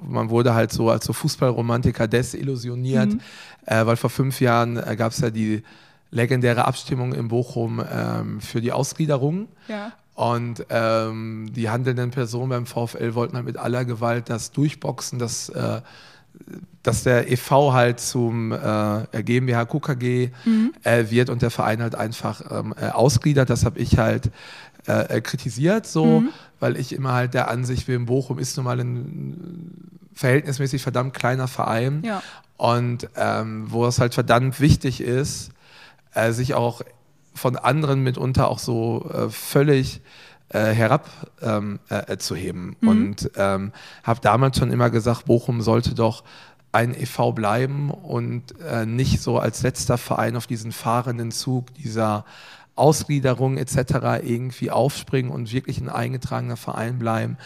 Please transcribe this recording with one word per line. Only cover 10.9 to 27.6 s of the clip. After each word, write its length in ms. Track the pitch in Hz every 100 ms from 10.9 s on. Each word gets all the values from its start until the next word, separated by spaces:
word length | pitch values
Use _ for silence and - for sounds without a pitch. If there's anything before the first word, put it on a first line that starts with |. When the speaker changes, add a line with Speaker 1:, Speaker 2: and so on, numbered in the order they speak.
| 113 110 110 113 110 110
Speaker 1:
die 160 | 120 107
handelnden 440 | 120 127 123 123
Personen 380 | 131 117 120 131
beim 160 | 123 120
V 180 | -
F 100 | 117
L 220 | - 117 113
wollten 180 | 120
halt 120 | 127 123
mit 100 | 120
aller 280 | 117 120
Gewalt 460 | 123 113 117 120 117
das 220 | 117 -
durchboxen, 680 | - 143 - 147 123 - 127
dass, 300 | 117 - -
äh, 320 | - 117 110 - - - - _ - - - - -
dass 180 | - 117
der 300 | 127 120 120
E 20 |
V 380 | 127 - 139 147
halt 260 | 127 120 120
zum, 540 | - 127 117 117 113
äh, 500 | 113 - 107 107 104 110
äh, 140 | 117
G 140 | 101 123
M 80 | 127
B 100 | 117
H 80 |
Q 160 | 117 151
K 140 | -
G, 360 | 131 123 123 123 -
Speaker 2:
Mhm. 280 | 226 220 226 -
Speaker 1:
äh, 260 | 117 120 107
wird 200 | 117 127
und 120 | 120
der 80 | 117
Verein 320 | - - 110
halt 140 | 117 -
einfach, 460 | 110 113 113 107 -
ähm, 240 | 104 107 -
äh, 100 | 110
ausgliedert. 600 | - 127 - 160 139 123
Das 140 | 117
hab 120 | 127 -
ich 220 | 120 -
halt, 320 | 113 113 - - - - - _ -
äh, 300 | 107 - 117
äh, 40 |
kritisiert, 640 | - 127 127 110 160 220
so, 360 | 214 160 156 156
Speaker 2:
Mhm. 80 | 262 - - -
Speaker 1:
weil 160 | 123 123
ich 160 | 131
immer 220 | - 131
halt 200 | 123 123
der 140 | 127 120
Ansicht 380 | 120